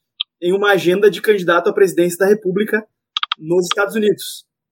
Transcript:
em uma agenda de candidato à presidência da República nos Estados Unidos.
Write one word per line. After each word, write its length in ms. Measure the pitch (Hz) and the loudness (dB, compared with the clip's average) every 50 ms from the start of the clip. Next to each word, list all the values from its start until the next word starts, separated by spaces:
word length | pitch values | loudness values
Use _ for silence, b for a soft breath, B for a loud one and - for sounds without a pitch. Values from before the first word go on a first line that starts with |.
| _ _ _ - - - _ _ 170 | _ _ _ -12 -12 -12 _ _ -2
em 100 | 175 190 | -2 0
uma 200 | 202 208 208 196 | 2 2 2 2
agenda 360 | 180 151 170 180 202 208 208 | 2 2 0 2 2 2 2
de 140 | 165 - - | 2 0 0
candidato 460 | 220 214 196 175 160 170 175 175 208 | 0 0 0 0 0 0 0 0 0
à 40 | 202 | 2
presidência 460 | 208 196 180 156 160 175 175 175 - | 2 2 2 2 0 0 0 0 0
da 80 | 190 | 2
República 580 | 190 214 208 - 185 180 202 214 214 220 214 - - _ _ _ _ _ - - - - - | 2 2 2 0 -2 -2 -2 -2 -2 -2 -4 -4 -8 _ _ _ _ _ -8 -6 -6 -6 -8
nos 280 | 156 156 170 185 180 | -4 -2 0 0 0
Estados 280 | 175 - 208 202 196 190 | 0 -2 -2 -2 -2 -2
Unidos. 500 | 220 208 208 185 - - - - - - _ _ _ _ _ | 0 0 0 0 0 -4 -12 -14 -14 -18 _ _ _ _ _